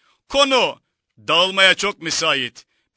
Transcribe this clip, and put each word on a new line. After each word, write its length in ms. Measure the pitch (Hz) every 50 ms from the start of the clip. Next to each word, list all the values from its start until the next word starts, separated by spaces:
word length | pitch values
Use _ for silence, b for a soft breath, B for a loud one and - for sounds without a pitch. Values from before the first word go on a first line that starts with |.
| _ _ _ _ _ -
Konu 520 | - 277 277 269 269 247 202 151 127 - _ _ _ _ _ _ _ _
dağılmaya 560 | 107 104 151 165 180 190 190 190 190 190 180
çok 280 | - - 202 202 -
müsait. 640 | 160 165 - - 165 160 147 135 127 120 - - - _ _ _ _ _ _